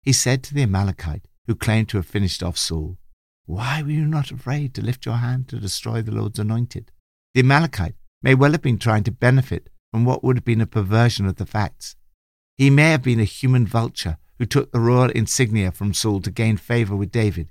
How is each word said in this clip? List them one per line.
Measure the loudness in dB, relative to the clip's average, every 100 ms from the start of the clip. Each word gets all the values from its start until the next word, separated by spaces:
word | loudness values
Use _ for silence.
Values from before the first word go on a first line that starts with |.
He | 0
said | 0 0 -2
to | -2 -2
the |
Amalekite, | 0 0 -2 -4 -8 -8 -12 _ -6
who |
claimed | -4 0 0 0
to | -4
have | -4
finished | -2 -2 -2
off | -6 -4
Saul, | -4 -6 -6 -12 -20 _ _ _ -10
"Why | -6 -4 -4
were | -2
you | -2 0
not | -2 -4
afraid | -8 -6 -4 -6
to | -6
lift | -6 -6 -4
your | -4
hand | -2 -4 -6
to | -8
destroy | -8 -8 -6 -6
the | -4
Lord's | -4 -4 -4
anointed?" | -2 -2 -4 -8 -16 _ _ _ _ 2
The |
Amalekite | 4 4 2 -2 -6 -6 -20 _
may | 2
well | 6 6
have | 4
been | 0 0
trying | 0 0
to | 0
benefit | 0 4 4 2 -6 -8 _ _
from | 0
what | 0 0
would | 0 0
have |
been | 0 0
a | 0
perversion | -2 0 2 2 2 -4
of | -4
the | -6
facts. | -4 -6 -8 -20 -20 _ _ _ _ _ 2
He | 4
may | 6 4
have | 2
been | 2 2
a | 0
human | 0 2 2 2
vulture | 0 -2 -6 -8 -8 _ _
who | 0
took | 0 0
the | 0
royal | 4 4 4
insignia | 0 -2 0 0 0 -2
from | -2 -4
Saul | -2 -2 -2
to | -4
gain | -2 0 0
favor | -2 -2 0 -2
with | -2
David. | 0 0 -2 -10